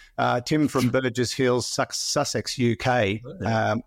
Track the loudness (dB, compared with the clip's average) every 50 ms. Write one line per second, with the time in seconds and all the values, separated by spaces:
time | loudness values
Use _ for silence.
0 | -20 -16 _ -2 0 0 0 0 0 0 2 2 2 2 2 2 2 4 2 2
1 | 0 0 0 0 -2 -2 0 0 2 2 4 2 0 -2 -2 -4 -4 -4 -4 -6
2 | -4 -2 -2 -2 -2 -2 -2 -4 -4 -6 -4 0 0 0 0 0 0 0 2 2
3 | 2 0 0 -2 -6 -12 -12 -6 -4 -2 0 0 2 0 0 -2 -2